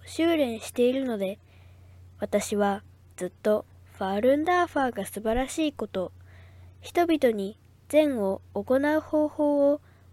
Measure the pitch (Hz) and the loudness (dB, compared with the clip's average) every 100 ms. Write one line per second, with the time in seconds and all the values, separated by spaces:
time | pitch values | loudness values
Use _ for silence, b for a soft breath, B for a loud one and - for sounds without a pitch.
0 | - - 330 330 262 226 - - 247 262 | -8 -2 0 2 0 -4 -8 0 0 2
1 | 262 220 190 202 b b b b b b | -2 -4 -4 -8 b b b b b b
2 | - - 208 208 - 208 202 196 - - | -20 -10 -4 -2 -2 0 0 -2 -8 -20
3 | - - 180 - 214 214 - - - - | -20 -10 -10 -4 0 0 -2 -16 -20 -8
4 | 190 196 240 285 320 359 349 294 262 240 | -4 0 2 2 2 0 0 0 -2 -4
5 | 196 - 220 233 262 - 311 - 214 190 | -8 -6 -2 -2 -2 -2 -4 -4 -6 -6
6 | 180 - b b b b b b - - | -6 -10 b b b b b b -4 0
7 | 339 311 262 214 196 226 _ _ _ 294 | 2 2 2 0 -4 -8 _ _ _ 2
8 | 302 254 196 190 - - 202 262 285 311 | 4 2 -2 -4 -6 -10 0 2 2 0
9 | - 302 302 - 294 285 285 294 b b | 0 0 0 0 0 4 2 2 b b
10 | b | b